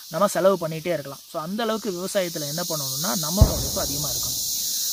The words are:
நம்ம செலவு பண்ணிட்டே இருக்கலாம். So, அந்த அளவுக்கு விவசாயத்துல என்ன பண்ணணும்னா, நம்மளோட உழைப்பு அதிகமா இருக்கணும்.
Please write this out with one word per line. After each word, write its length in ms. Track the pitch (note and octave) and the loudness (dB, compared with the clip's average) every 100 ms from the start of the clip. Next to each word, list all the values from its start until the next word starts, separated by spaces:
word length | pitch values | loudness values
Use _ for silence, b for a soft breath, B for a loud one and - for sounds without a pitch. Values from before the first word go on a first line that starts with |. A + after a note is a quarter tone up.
| B | B
நம்ம 200 | D#3+ G3+ | 2 2
செலவு 400 | F3 F#3 F#3+ D#3+ | 6 6 4 0
பண்ணிட்டே 180 | D#3+ E3+ | -4 -2
இருக்கலாம். 340 | D#3 C#3+ C3+ - | -2 -4 -12 -10
So, 100 | E3 | -8
அந்த 200 | D#3 G#3+ | -4 -2
அளவுக்கு 280 | A3+ A3 A3 | 0 0 -2
விவசாயத்துல 560 | F3 F#3+ G3+ F3 D#3+ C#3+ | -4 -2 0 0 -2 -4
என்ன 160 | D#3 | -4
பண்ணணும்னா, 480 | F3 D#3 C3+ C3+ F3+ A3 | -2 -2 -2 -2 -2 0
நம்மளோட 280 | D3+ F#3+ A3+ | 2 6 6
உழைப்பு 300 | - - F#3+ | 4 0 0
அதிகமா 300 | D3+ C#3+ D3 | -2 -2 -2
இருக்கணும். 300 | - A#2+ - - B B B B | -2 -2 -2 -4 B B B B